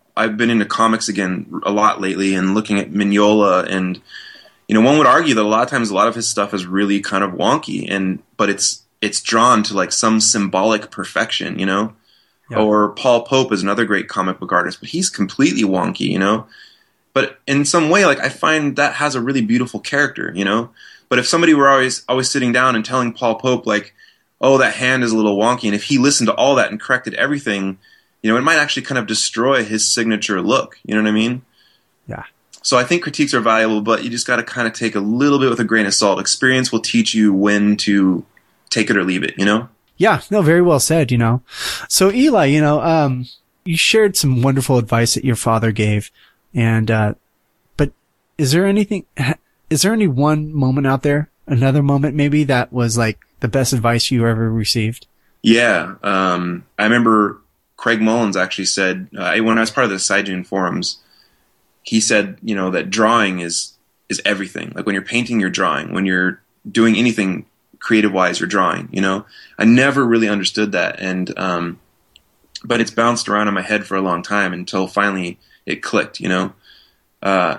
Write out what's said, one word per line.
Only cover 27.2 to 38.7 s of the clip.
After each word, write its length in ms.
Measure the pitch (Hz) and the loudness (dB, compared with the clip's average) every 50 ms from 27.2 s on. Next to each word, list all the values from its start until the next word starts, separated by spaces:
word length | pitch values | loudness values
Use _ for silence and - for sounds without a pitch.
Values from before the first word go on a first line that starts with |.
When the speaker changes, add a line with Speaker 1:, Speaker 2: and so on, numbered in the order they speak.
| 123 139 147 143 - 113 101 98 98 98 95 - _ _ _ _ _ _ _ _ | -2 -2 -2 -4 -4 -4 -4 -2 -4 -6 -6 -8 _ _ _ _ _ _ _ _
Speaker 1:
you 80 | - 110 | -2 0
know, 80 | 113 123 | 0 0
it 40 | |
might 160 | 135 156 165 156 | 2 2 2 2
actually 260 | 147 143 - 139 139 | 0 0 -4 -6 -6
kind 120 | - 135 | -4 -4
of 120 | 127 110 101 | -4 -4 -4
destroy 560 | 110 - - - - 113 120 131 139 127 117 | -4 -4 -4 -4 -2 -2 0 2 2 0 0
his 280 | 104 110 107 - - | -2 -2 -2 -2 -2
signature 480 | - 123 113 113 110 104 - - 101 92 | 0 0 0 0 -2 -2 -2 -2 -2 -2
look, 380 | 87 98 127 135 - - - - - | 0 0 0 0 -2 -6 -12 -14 -6
you 100 | - 107 | -2 0
know 80 | 107 | 0
what 60 | 107 107 | 2 2
I 40 | |
mean? 300 | 107 107 110 117 123 127 - _ _ _ _ _ _ _ _ _ _ _ _ | 2 0 0 -2 -2 -6 -10 _ _ _ _ _ _ _ _ _ _ _ _
Speaker 2:
Yeah. 160 | - 104 - - - _ _ _ _ - - | -14 -12 -12 -14 -16 _ _ _ _ -20 -10
Speaker 1:
So 160 | - - 131 123 | -6 -2 -2 -2
I 60 | 123 | 0
think 180 | - 170 175 | 0 -2 -2
critiques 320 | - 151 143 - 147 143 - | -2 -4 -4 -2 -2 0 0
are 60 | 123 | 0
valuable, 400 | 110 117 110 110 110 110 110 104 | 0 2 2 2 2 2 0 0
but 240 | 104 113 113 - - | 0 0 -2 -2 -2
you 60 | 120 | -4
just 160 | 117 120 - - | -6 -6 -4 -2
gotta 160 | 123 117 117 | -2 -2 -4
kinda 260 | - - 123 117 113 | -4 -6 -4 -4 -4
take 240 | - - 120 110 107 | -4 -4 -4 -4 -2
a 60 | 104 | -2
little 400 | 98 104 113 123 143 143 143 135 | -2 -2 0 0 2 2 2 2
bit 100 | 135 127 | 2 0
with 80 | 117 120 | 0 0
a 60 | 117 | 0
grain 220 | 104 113 113 104 | 0 2 2 2
of 80 | 98 98 | 2 0
salt. 260 | - 110 101 95 95 | 0 2 0 0 0
Experience 500 | 98 - - - - 127 131 131 127 - | -2 -4 -2 0 0 2 2 2 0 0
will 100 | 120 110 | -2 -2
teach 320 | - - - 117 110 - | -2 0 0 0 0 0
you 200 | - 110 107 104 95 | 2 2 4 4 4
when 420 | 95 101 104 104 101 104 104 104 104 | 4 4 2 2 2 2 2 0 0
to 460 | - 107 101 101 95 95 92 85 - _ _ _ _ _ _ _ _ | 0 0 2 4 4 2 2 0 -4 _ _ _ _ _ _ _ _
take 200 | - | -6